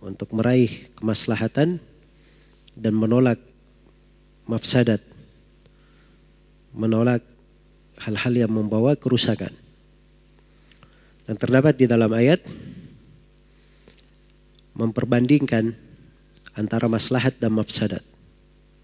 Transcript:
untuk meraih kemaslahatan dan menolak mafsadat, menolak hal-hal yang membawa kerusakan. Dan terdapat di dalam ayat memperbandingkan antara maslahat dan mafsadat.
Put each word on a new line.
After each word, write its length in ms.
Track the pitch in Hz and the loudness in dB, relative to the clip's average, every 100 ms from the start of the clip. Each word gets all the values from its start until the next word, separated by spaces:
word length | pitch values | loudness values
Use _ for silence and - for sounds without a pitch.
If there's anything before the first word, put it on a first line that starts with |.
untuk 300 | 98 95 101 | -16 -12 -8
meraih 560 | 110 117 127 117 - - - | -2 0 2 0 -2 -18 -8
kemaslahatan 800 | 110 107 - 110 113 - 165 180 - _ _ _ _ _ _ _ _ | -4 -4 -4 -4 -4 0 -2 -2 -12 _ _ _ _ _ _ _ _
dan 200 | - 113 107 | -6 -2 -2
menolak 420 | 110 123 127 113 - _ _ _ _ _ _ _ _ _ - | 2 2 2 0 -8 _ _ _ _ _ _ _ _ _ -8
mafsadat, 540 | 113 - 127 117 104 - - - _ _ _ _ _ _ _ _ _ _ _ _ _ _ | -6 0 2 2 0 -6 -20 -20 _ _ _ _ _ _ _ _ _ _ _ _ _ _
menolak 480 | 113 113 113 120 120 - _ _ _ _ _ _ - | -6 -2 2 2 0 -4 _ _ _ _ _ _ -14
hal-hal 340 | - 104 127 120 110 | -8 -6 -2 0 0
yang 40 | 110 | 0
membawa 400 | 107 107 127 147 | -2 0 2 0
kerusakan. 560 | 131 123 - 107 95 - - _ _ _ _ _ _ _ _ _ _ _ - _ _ _ - | 0 0 0 -2 -6 -12 -20 _ _ _ _ _ _ _ _ _ _ _ -20 _ _ _ -10
Dan 80 | 107 | -6
terdapat 400 | 120 131 151 131 | 2 4 4 4
di 80 | 123 | 4
dalam 240 | 117 110 | 4 2
ayat 320 | 110 127 180 - - - - - - - - _ _ _ _ _ _ - - _ _ _ _ _ _ _ | 4 4 2 -2 -18 -18 -20 -20 -20 -20 -20 _ _ _ _ _ _ -20 -20 _ _ _ _ _ _ _
memperbandingkan 1000 | - 113 113 120 120 123 147 139 113 113 110 - - - _ _ - - - | -4 -2 -2 0 2 4 2 2 0 0 -4 -16 -20 -20 _ _ -20 -16 -8
antara 320 | 107 113 117 | -4 -2 0
maslahat 480 | 113 - 127 127 - | -2 -2 0 0 -2
dan 160 | 117 | -2
mafsadat. 480 | 110 107 - 104 95 - - - _ _ _ _ _ | -2 -2 -4 -4 -4 -12 -20 -20 _ _ _ _ _